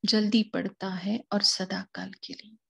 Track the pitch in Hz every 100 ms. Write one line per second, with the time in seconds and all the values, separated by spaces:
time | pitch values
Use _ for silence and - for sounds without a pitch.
0 | 208 214 208 220 208 180 190 - 190 185
1 | 190 233 - 208 202 - 185 190 196 -
2 | 190 196 - - 214 -